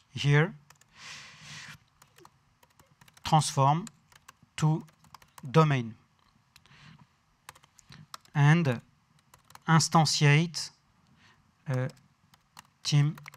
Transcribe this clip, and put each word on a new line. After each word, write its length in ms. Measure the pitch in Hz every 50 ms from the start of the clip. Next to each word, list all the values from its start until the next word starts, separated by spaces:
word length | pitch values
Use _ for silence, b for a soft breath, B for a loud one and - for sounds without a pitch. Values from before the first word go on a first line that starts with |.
| _ _
here, 420 | - 117 131 143 143 147 160 196 240 - _ _ _ _ _ B B B B B B B B B B B B B B B B B B B _ _ _ _ _ _ _ - - - _ _ _ _ _ _ _ _ _ _ _ _ _ _ _ _ _ _ -
transform 640 | - 165 156 143 - - 139 135 139 151 170 208 - - _ _ _ - - _ - - _ _ _ _ -
to 260 | 156 151 156 165 160 - _ _ _ _ - - _ _ _ - - 135
domain, 440 | 117 160 160 151 143 127 117 113 110 - _ _ _ _ _ _ _ _ _ _ _ _ b b b b b b b b _ _ _ _ _ _ _ _ _ - - _ _ _ _ _ _ _ - - - - - - _ _ -
and 480 | 151 143 147 156 175 170 135 120 113 - _ _ _ _ _ _ _ _ _ _ _ _ _ - - _ -
instantiate, 1000 | 165 160 - - - 170 151 - - - 156 143 143 151 170 170 151 - - - - _ _ _ _ _ _ _ b b b b b b b _ _ _ _ -
uh, 200 | 131 127 127 - - _ _ _ _ _ _ _ _ _ _ _ _ - - _ _ _ -
team 320 | - 151 147 143 151 160 - - - -